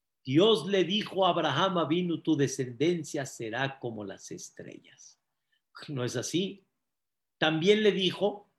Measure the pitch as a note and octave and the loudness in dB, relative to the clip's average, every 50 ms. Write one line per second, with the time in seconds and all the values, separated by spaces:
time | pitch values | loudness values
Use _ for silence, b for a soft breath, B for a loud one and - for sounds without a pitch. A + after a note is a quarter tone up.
0 | _ _ _ _ _ - C3 D#3 F#3+ A3+ A3 E3+ D3 F3+ G3+ F#3+ F3+ D#3 G3 G#3+ | _ _ _ _ _ 0 4 6 6 6 6 4 0 0 0 0 2 0 0 -2
1 | F#3 - - F3+ F#3+ F3+ E3+ E3+ D#3 D3+ C3 C#3+ F3+ G3 F3+ F3 D#3+ C#3 D#3 F3+ | -4 -4 0 2 2 2 4 2 0 0 2 2 2 2 2 0 0 0 0 0
2 | F3+ F3 E3 D3 - - D#3 C#3 C#3+ B2+ - - C3 B2 B2 A#2 C#3+ E3+ F3+ E3+ | 0 0 -2 -2 0 0 2 2 2 2 0 -2 -6 -6 -4 -2 0 0 0 0
3 | D3 - - D3+ C3+ C3 - - A#2+ A2 G#2+ A#2+ C3+ C3 - - - A#2+ A2+ G#2+ | -2 -6 -6 -6 -6 -8 -8 -10 -8 -6 -4 -4 -4 -4 -6 -8 -8 -8 -8 -8
4 | G#2 F#2+ F#2 F#2+ - - - F2+ - - - - - - - - - - - - | -10 -10 -12 -14 -14 -16 -14 -14 -16 -16 -18 -18 -18 -18 -18 -20 -20 -20 -20 -20
5 | - - - _ _ _ _ _ _ _ _ _ _ _ _ - - - D3 B2+ | -20 -20 -20 _ _ _ _ _ _ _ _ _ _ _ _ -18 -12 -10 -6 -4
6 | B2 B2 A2 A#2+ A2+ - - G2+ G2 F#2+ G2 - _ _ _ _ _ _ _ _ | -4 -4 -4 -4 -4 -2 -2 -2 -2 -2 -6 -10 _ _ _ _ _ _ _ _
7 | _ _ _ _ _ _ _ - D#3 D#3 D#3+ D#3+ D#3 F#3+ G#3 G#3+ G#3+ G#3 F#3 F3+ | _ _ _ _ _ _ _ -2 0 0 0 2 4 4 4 6 6 4 4 4
8 | F#3+ F3 - - F#3 G#3 G3+ - - _ _ | 2 0 0 0 0 -2 -2 -4 -10 _ _